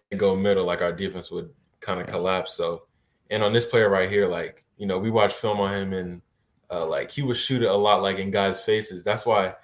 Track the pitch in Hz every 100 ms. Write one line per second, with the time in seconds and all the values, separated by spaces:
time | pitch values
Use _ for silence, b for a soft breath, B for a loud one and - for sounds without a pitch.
0 | _ 98 101 95 101 95 90 87 87 85
1 | 95 90 87 87 82 - _ _ - 92
2 | 90 90 92 92 87 - 85 85 - _
3 | _ _ - 107 104 113 120 120 107 95
4 | 92 101 95 85 80 - _ - 101 92
5 | 110 110 104 - 110 104 98 101 98 95
6 | 90 87 - _ _ _ - 87 80 73
7 | - - 135 117 - 131 113 101 104 98
8 | 98 98 98 101 98 95 - 107 107 90
9 | 95 110 120 107 92 -